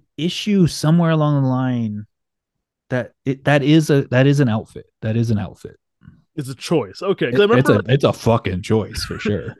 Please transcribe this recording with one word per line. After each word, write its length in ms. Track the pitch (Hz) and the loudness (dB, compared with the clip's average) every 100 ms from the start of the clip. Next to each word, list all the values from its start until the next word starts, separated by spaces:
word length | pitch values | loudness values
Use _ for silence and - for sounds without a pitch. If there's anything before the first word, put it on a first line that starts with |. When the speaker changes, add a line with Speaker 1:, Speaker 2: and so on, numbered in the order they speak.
| _ - | _ -8
Speaker 1:
issue 500 | 165 - 208 202 165 | -6 -6 -2 2 2
somewhere 440 | - 151 170 165 | 2 0 2 2
along 300 | 160 151 143 | 2 2 2
the 60 | 135 | 0
line 560 | 127 127 123 113 104 107 _ _ _ _ _ _ _ _ | 0 -2 -2 -4 -8 -12 _ _ _ _ _ _ _ _
that 240 | 127 110 _ - | -6 -6 _ -6
it, 200 | 135 - | -4 0
that 180 | 147 | 2
is 260 | 139 156 156 | 4 2 4
a, 140 | 143 139 | 0 2
that 160 | 127 135 | 2 4
is 120 | 143 | 4
an 80 | 131 | 2
outfit. 360 | 110 - - - _ | 0 -6 -16 -20 _
That 140 | 110 110 | -4 -2
is 160 | 117 | 0
an 60 | 107 | -2
outfit. 400 | 90 - - - _ _ - - _ 156 | -4 -12 -20 -20 _ _ -20 -20 _ -12
Speaker 2:
It's 140 | 131 | -12
a 60 | 135 | -12
choice. 460 | - 165 101 - | -2 -2 -2 -6
Okay, 300 | 185 185 147 | -4 -2 0
'cause 80 | 123 | 2
Speaker 1:
It, 120 | 202 | 4
Speaker 2:
I 60 | 123 | 4
Speaker 1:
it's 120 | 131 | 4
a, 20 | |
Speaker 2:
remember 180 | 110 - | 2 2
Speaker 1:
it's 100 | 139 | 0
a 100 | 113 | 0
fucking 480 | - - 113 - 92 | 0 2 0 0 -6
choice 420 | - 110 92 - | -2 -2 -2 -8
for 160 | - 80 | -10 -8
sure. 360 | - 98 - - | -4 -4 -6 -16